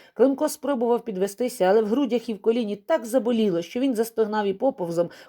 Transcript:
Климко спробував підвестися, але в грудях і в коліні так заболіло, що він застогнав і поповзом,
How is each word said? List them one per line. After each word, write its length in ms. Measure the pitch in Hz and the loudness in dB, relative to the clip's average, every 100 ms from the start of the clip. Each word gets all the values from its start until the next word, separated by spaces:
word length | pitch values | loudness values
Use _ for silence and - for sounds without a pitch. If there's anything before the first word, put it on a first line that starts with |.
| - | -16
Климко 360 | - 269 269 302 | 2 2 2 -4
спробував 560 | - 269 254 233 233 226 | -4 -4 -2 0 0 -2
підвестися, 600 | 185 190 - 247 - 185 | -4 -4 -2 -6 0 4
але 160 | 220 | 4
в 60 | 214 | 4
грудях 420 | 247 262 233 240 | 0 0 -2 -4
і 40 | |
в 80 | 202 | -2
коліні 340 | 220 233 208 202 | 0 0 -2 -6
так 300 | - 320 226 | -2 -2 0
заболіло, 560 | 254 220 226 208 170 | -2 0 2 2 0
що 180 | 170 247 | -4 -2
він 160 | 269 220 | -2 0
застогнав 500 | 226 - 214 214 202 | -2 0 -2 0 -2
і 80 | |
поповзом, 560 | 190 269 - 170 170 170 - | 0 -2 -2 -4 -2 -2 -4